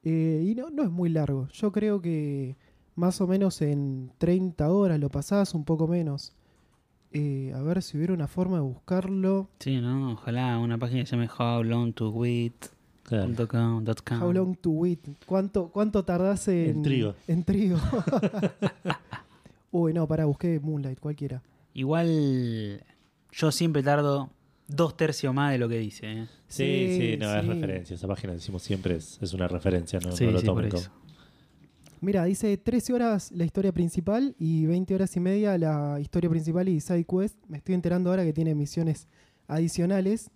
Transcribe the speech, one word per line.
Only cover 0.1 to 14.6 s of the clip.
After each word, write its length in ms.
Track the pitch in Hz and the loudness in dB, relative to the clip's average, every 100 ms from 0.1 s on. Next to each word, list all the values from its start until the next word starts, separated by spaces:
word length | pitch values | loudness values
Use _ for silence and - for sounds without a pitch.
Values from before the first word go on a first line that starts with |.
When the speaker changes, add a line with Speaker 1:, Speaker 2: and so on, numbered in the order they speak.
| 160 160 156 180 | 2 2 2 0
Speaker 1:
y 80 | |
no, 160 | 226 302 | -2 -4
no 120 | 294 | -2
es 80 | 240 | -2
muy 180 | 170 175 | 0 0
largo. 400 | 160 143 139 135 | 2 0 -2 -4
Yo 180 | - 214 | -2 -2
creo 300 | 208 214 202 | 0 0 0
que 540 | 170 160 147 139 131 135 _ _ _ - | 0 -2 -2 -4 -6 -10 _ _ _ 0
más 240 | 180 180 | 0 2
o 40 | 180 | 2
menos 340 | 190 196 - | 2 2 2
en 500 | 147 143 139 131 127 - | 0 0 -2 -4 -10 -2
treinta 520 | 165 185 185 165 151 | 2 2 0 0 2
horas 280 | 196 196 151 | 4 4 2
lo 80 | 143 | 0
pasás, 460 | 143 139 202 196 | -4 0 0 2
un 100 | 165 | -2
poco 220 | 147 160 160 | 0 0 2
menos. 460 | 175 160 143 - _ _ _ _ _ _ _ _ | 0 0 -4 -10 _ _ _ _ _ _ _ _
Eh, 400 | 151 147 135 131 127 | -4 -2 -2 -4 -4
a 40 | |
ver 180 | 147 180 | -2 -2
si 140 | - 147 | -2 -2
hubiera 160 | 170 | 0
una 140 | 180 147 | 0 -2
forma 280 | - 180 180 | -2 0 0
de 60 | |
buscarlo. 880 | 135 123 - 180 185 196 190 196 190 _ | -2 -4 -2 -2 0 0 2 0 -2 _
Speaker 2:
Sí, 200 | 139 131 | -2 0
¿no? 320 | 123 131 135 | 0 0 -2
Ojalá 460 | 113 - 120 127 117 | -4 -4 -2 0 0
una 200 | 117 117 | 0 0
página 220 | 120 127 | 0 -2
que 60 | 127 | -2
se 100 | 120 | -2
llame 120 | 117 - | -2 0
How 240 | 120 120 | 0 0
Long 300 | 113 117 120 | 0 0 0
to 160 | 107 110 | -2 -4
Wait 560 | 113 120 120 117 - - _ _ _ | -2 0 0 -2 -6 -20 _ _ _
Speaker 3:
Claro. 200 | - 110 95 | -4 -2 0
Speaker 2:
punto 220 | 117 117 | -2 -2
com, 340 | 120 117 113 | 0 2 0
dot 180 | 113 110 - | -2 -4 -4
com. 160 | 120 | -2
Speaker 1:
How 100 | 175 | 0
Long 240 | 185 185 | 2 0
to 140 | 180 | -2